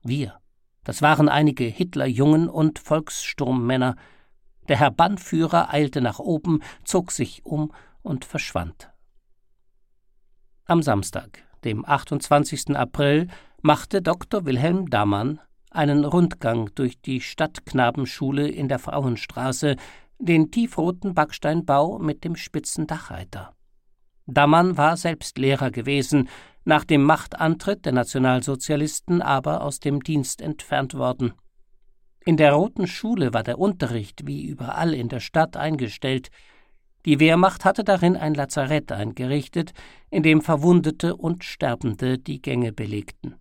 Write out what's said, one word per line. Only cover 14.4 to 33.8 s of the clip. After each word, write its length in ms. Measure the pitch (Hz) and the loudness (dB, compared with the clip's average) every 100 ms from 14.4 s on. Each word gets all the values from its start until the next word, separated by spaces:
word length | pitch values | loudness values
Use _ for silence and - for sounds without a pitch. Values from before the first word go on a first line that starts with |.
| 156 | -2
Wilhelm 440 | 123 156 180 170 | 0 2 0 0
Damann 500 | 117 104 101 123 151 _ _ _ | 0 0 0 -2 -6 _ _ _
einen 360 | - 147 147 147 | 0 2 2 4
Rundgang 640 | 175 175 - 117 117 107 - | 4 2 2 -2 -2 -4 -4
durch 260 | 127 - | -4 -4
die 200 | - 127 | -8 -8
Stadtknabenschule 1300 | - - 156 - - 131 120 143 131 - 135 139 147 | -8 -6 -6 -6 -4 2 2 2 -6 -4 -4 -2 -2
in 200 | 165 135 | -4 -4
der 120 | 131 | -4
Frauenstraße, 960 | - 143 135 117 - - 131 131 147 131 - - _ _ | -4 -4 -2 -4 -8 -6 -4 -2 -2 -2 -8 -20 _ _
den 320 | 190 165 156 | 2 4 4
tiefroten 640 | 240 233 - 165 180 202 | 0 -2 -2 -4 -2 -4
Backsteinbau 840 | 175 151 - 147 165 160 139 160 208 | -2 -2 -2 -2 -2 2 2 2 -2
mit 240 | 156 151 | -6 -6
dem 120 | 165 165 | -8 -8
spitzen 520 | - 151 151 - 151 | -8 -10 -8 -8 -6
Dachreiter. 680 | 160 - 117 92 101 90 _ _ _ _ _ _ _ - | -8 -10 -14 -12 -14 -16 _ _ _ _ _ _ _ -2
Damann 500 | 131 147 160 180 151 | 4 6 6 4 2
war 200 | 151 170 | 2 2
selbst 400 | 170 165 - - | -4 -4 -10 -2
Lehrer 340 | 135 135 131 | 0 0 -2
gewesen, 580 | 113 123 143 131 147 127 - - _ | -4 -2 -2 2 2 2 -6 -20 _
nach 220 | - 151 - | 2 2 4
dem 180 | 151 | 4
Machtantritt 840 | 139 156 - - 160 165 - - - | 6 2 0 -2 -2 0 -4 -4 -2
der 80 | |
Nationalsozialisten 1300 | 127 120 135 131 127 131 135 - 151 151 - - 175 | 0 0 0 2 2 -2 -6 -2 -2 -2 -6 -2 0
aber 420 | - 135 151 151 | 2 0 0 -4
aus 160 | 147 135 | -6 -4
dem 220 | 147 143 | -2 -2
Dienst 400 | - 151 131 - | -2 -2 -2 -8
entfernt 520 | 151 151 - 139 135 | -8 -10 -4 -4 -4
worden. 400 | 139 127 127 123 - _ _ _ _ _ _ _ _ | -4 -4 -2 -6 -6 _ _ _ _ _ _ _ _
In 140 | - 156 | 0 6
der 160 | 151 | 6
Roten 320 | 147 202 - 180 | 6 0 -2 -6
Schule 480 | - 220 226 131 | -4 -4 -2 0
war 100 | 113 | -2
der 140 | 110 120 | -4 0
Unterricht 720 | 196 180 | -2 0